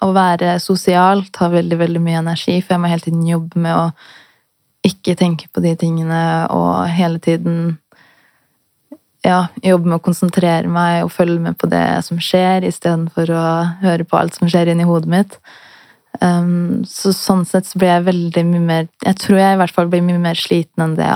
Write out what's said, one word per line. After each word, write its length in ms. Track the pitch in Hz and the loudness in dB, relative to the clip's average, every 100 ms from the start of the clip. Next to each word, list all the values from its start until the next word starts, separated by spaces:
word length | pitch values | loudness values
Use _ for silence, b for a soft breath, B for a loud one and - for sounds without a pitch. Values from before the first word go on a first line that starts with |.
å 120 | 196 | 0
være 460 | 190 185 170 175 175 | 2 2 2 0 -2
sosial 640 | - 185 - 180 185 196 190 | -2 -2 2 4 4 2 -2
tar 180 | - 175 | -4 0
veldig, 260 | 175 170 165 | 0 0 0
veldig 240 | 170 170 | 0 0
mye 160 | 165 165 | 0 0
energi, 380 | 165 170 - 180 | -2 -4 -2 -2
for 120 | - 180 | 0 0
jeg 40 | |
må 60 | 175 | 0
hele 140 | 170 | -2
tiden 260 | 165 165 165 | -2 -2 0
jobbe 280 | 170 165 170 | -2 -2 -2
med 180 | 165 165 | 0 0
å 180 | 165 - b b b b b _ _ _ 196 | 0 -4 b b b b b _ _ _ -4
ikke 280 | - - 175 | -2 -4 0
tenke 300 | 180 160 - | 0 -2 -6
på 80 | - | -2
de 140 | 175 165 | -2 0
tingene, 720 | 165 165 160 165 165 165 - | -2 -2 -2 -2 0 -2 0
og 380 | - 175 175 170 | 0 0 0 0
hele 320 | 170 170 165 | 0 0 0
tiden, 580 | - 165 170 170 170 160 _ b b b b b b b _ _ - - _ _ 185 | 0 0 0 -2 -2 -4 _ b b b b b b b _ _ -20 -20 _ _ 0
ja, 220 | 180 175 - | 0 -2 -2
jobbe 260 | 185 180 170 | 0 2 2
med 80 | 165 | -2
å 40 | 180 | -2
konsentrere 640 | 170 180 - 175 165 175 | -2 0 0 0 0 0
meg 340 | 170 175 170 | 0 0 0
og 80 | 170 | -2
følge 300 | - 175 170 | -2 -2 0
med 160 | 165 170 | -4 -4
på 120 | 175 | -2
det 340 | 175 - 170 - | 0 0 -2 -4
som 140 | 170 | -6
skjer, 420 | - 185 185 185 180 | -2 0 2 0 -2
i 60 | |
stedet 360 | - 175 165 165 - | -4 -2 -2 -4 -2
for 100 | 165 | -2
å 200 | 165 165 165 175 180 | 0 -2 -2 -2 -2
høre 240 | 190 170 170 | 0 0 0
på 140 | 165 | -2
alt 160 | 170 - | -2 -2
som 100 | 170 | 0
skjer 200 | 175 170 | 2 2
inni 180 | 170 170 | 2 2
hodet 240 | 170 160 | 2 0
mitt. 280 | 175 202 - b b b b b b _ - | 0 0 -4 b b b b b b _ -2
Ehm, 640 | 180 175 175 175 175 - 185 | 0 2 2 0 0 -2 -4
så 260 | - 196 | -4 -2
sånn 300 | 185 - 190 170 | 0 0 0 2
sett 180 | 190 190 | -2 -2
så 140 | 185 | 0
blir 100 | 185 | 2
jeg 160 | 175 175 | 4 2
veldig 380 | 180 170 170 170 | 0 0 0 0
mye 200 | 170 165 | 2 0
mer, 200 | 165 165 - | 0 -4 -4
jeg 140 | - 190 | -2 -2
tror 220 | - 196 | 2 4
jeg 140 | 196 190 | 4 2
i 40 | |
hvert 140 | 175 | 0
fall 160 | - 175 | 0 0
blir 140 | 175 175 | 2 2
mye 160 | 175 | 0
mer 160 | 170 165 | 0 -2
sliten 460 | - 170 160 - | -2 -2 -2 -4
enn 100 | 160 160 | -2 0
det 140 | - | 0